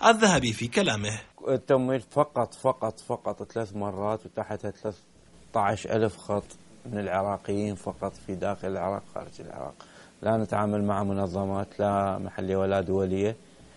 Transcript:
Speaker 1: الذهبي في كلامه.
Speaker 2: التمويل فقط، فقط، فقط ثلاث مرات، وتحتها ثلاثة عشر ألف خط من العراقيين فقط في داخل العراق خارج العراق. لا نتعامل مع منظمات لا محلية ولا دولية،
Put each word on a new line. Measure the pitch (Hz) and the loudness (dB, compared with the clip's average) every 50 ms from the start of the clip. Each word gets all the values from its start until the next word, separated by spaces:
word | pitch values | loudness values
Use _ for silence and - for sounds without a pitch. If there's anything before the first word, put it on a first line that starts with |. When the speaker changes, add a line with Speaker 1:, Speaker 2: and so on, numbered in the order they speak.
| - | 6
Speaker 1:
الذهبي | 220 226 214 220 202 180 139 123 117 110 | 6 8 8 8 6 6 6 4 2 0
في | - 120 117 | -2 -4 0
كلامه. | - 208 196 156 110 104 104 104 110 104 - - - - - - | 0 2 2 2 0 0 -2 -4 -4 -6 -10 -16 -18 -8 -2 0
Speaker 2:
التمويل | 135 123 - - 143 131 127 127 131 127 | 0 0 2 4 4 4 4 2 0 0
فقط، | 107 - - 151 151 - - 127 117 - - | -2 -2 0 0 0 2 0 -2 -2 -2 -4
فقط، | - - 131 127 - 113 110 - - | -2 0 0 0 0 -2 -4 -4 -6
فقط | - - 120 - - 101 104 - 107 - - | -6 -6 -6 -4 -4 -6 -6 -6 -8 -6 -4
ثلاث | - - 98 98 | -4 -4 -4 -4
مرات، | 104 101 101 98 95 101 104 110 107 - | -6 -6 -4 -4 -2 -2 -2 -2 -4 -6
وتحتها | 95 - - 107 - 107 101 - 104 | -8 -8 -8 -6 -6 -6 -6 -6 -8
ثلاثة | 95 - - 107 101 - - - - - - - - - - - - | -8 -6 -8 -8 -8 -8 -14 -20 -20 -20 -20 -20 -20 -20 -14 -2 0
عشر | 113 101 101 110 101 - - 113 | 2 2 4 2 0 0 0 2
ألف | 110 110 107 - | 2 2 2 0
خط | - - - 107 101 98 - - - - - - - - | -4 -4 -2 -2 -2 -2 -4 -12 -20 -20 -20 -20 -18 -12
من | 123 120 104 | -8 -6 -4
العراقيين | 101 92 87 95 95 101 101 95 - - 101 101 104 104 101 | -2 0 0 0 0 0 -2 -4 -4 -2 -2 -2 0 -2 -4
فقط | 90 - 98 95 - 95 98 - - - | -4 -6 -8 -8 -6 -6 -8 -8 -8 -8
في | - 98 | -8 -6
داخل | 87 90 98 98 - - 92 | -4 -2 -4 -4 -4 -4 -4
العراق | 95 90 85 92 101 98 - - - | -4 -2 -2 -2 -2 -4 -6 -6 -6
خارج | - - - - - | -6 -6 -6 -8 -14
العراق. | - - - - 65 71 - - - - - - - - - - - | -16 -14 -12 -10 -10 -10 -12 -14 -20 -20 -20 -20 -20 -20 -16 -4 0
لا | 104 113 | 0 2
نتعامل | 113 107 - 104 104 104 104 104 104 101 | 2 2 0 0 0 2 2 2 2 2
مع | 104 101 98 104 | 2 0 0 0
منظمات | 98 98 98 98 92 85 98 98 98 98 98 98 - - - | 0 0 0 0 -2 -2 -2 -2 -2 -2 -2 -4 -4 -4 0
لا | 104 101 101 98 98 98 95 98 | 0 2 2 2 2 0 0 -2
محلية | 98 98 - - 95 92 95 | -6 -8 -6 -6 -2 0 0
ولا | 95 95 95 98 98 | 2 2 2 2 2
دولية، | 92 87 95 95 98 92 95 95 98 107 113 - - - - - - - - | 2 2 2 2 2 2 2 2 0 0 -2 -4 -10 -20 -20 -20 -20 -20 -20